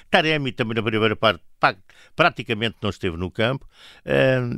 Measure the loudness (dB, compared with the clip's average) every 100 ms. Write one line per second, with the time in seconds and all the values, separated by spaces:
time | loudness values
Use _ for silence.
0 | -2 0 2 0 -2 -4 -4 -2 -2 -2
1 | -2 2 2 0 -8 0 0 0 -12 -20
2 | -16 0 0 0 -4 -2 -2 -2 -6 -2
3 | -4 -4 -6 0 -2 -2 -8 -20 -20 -16
4 | -2 2 4 2 -2